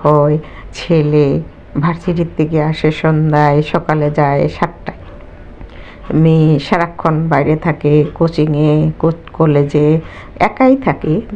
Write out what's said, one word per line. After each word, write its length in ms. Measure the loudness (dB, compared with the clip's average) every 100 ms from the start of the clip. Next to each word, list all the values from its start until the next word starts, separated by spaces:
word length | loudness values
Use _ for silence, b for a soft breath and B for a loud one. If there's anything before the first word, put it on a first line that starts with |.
হয়। 340 | 2 4 2 0 B B B
ছেলে 680 | -12 0 0 2 2 2 0 -6 -14 -10 -4
ভার্সিটির 480 | -2 -2 -4 -2 -2 -2
থেকে 260 | -2 0
আসে 280 | -2 0 -2
সন্ধ্যায়, 720 | 0 0 2 2 4 4 2
সকালে 500 | 0 -2 -2 -2 0
যায় 380 | 0 0 2 -2
সাতটায়। 480 | -2 -6 -6 -14 -14 -18 -18 -20 -20 -20 -18 -18 B B B -4
মেয়ে 460 | 2 4 4 4 2
সারাক্ষণ 680 | 0 -2 -2 -2 -2 0 0
বাইরে 280 | 0 2 0
থাকে, 500 | -2 -2 2 2 2
কোচিংয়ে, 760 | 0 -2 0 0 2 2 2 0 0
কো-, 320 | -2 -2 -8
কলেজে, 680 | 0 2 4 2 2 2 2 B B B -2
একাই 360 | -2 2 2 4
থাকে। 460 | 0 -2 -2 -2 -4